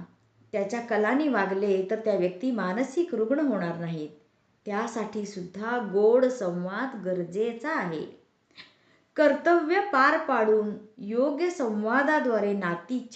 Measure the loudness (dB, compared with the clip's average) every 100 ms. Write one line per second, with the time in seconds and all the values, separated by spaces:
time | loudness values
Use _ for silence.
0 | -14 _ _ _ _ -4 -2 -4 -2 0
1 | 2 2 2 2 0 0 2 2 0 -2
2 | 0 2 0 0 -2 -2 -2 -2 -2 -2
3 | -2 0 0 2 2 0 -2 -4 -6 -6
4 | -8 -14 _ _ _ _ -8 -6 -4 -6
5 | -6 -6 -8 -10 -10 -8 -4 -4 0 4
6 | 6 6 4 2 -4 -4 -4 -4 -6 -6
7 | -4 -4 -4 -2 -2 -4 -4 -4 -4 -6
8 | -8 -14 _ _ _ -20 -20 _ _ _
9 | _ 4 4 4 4 4 4 0 2 4
10 | 4 4 0 2 4 4 2 -6 -12 -14
11 | -4 0 0 0 -2 -2 -2 -2 0 2
12 | 2 2 2 0 0 0 -2 -4 -4 -6
13 | -6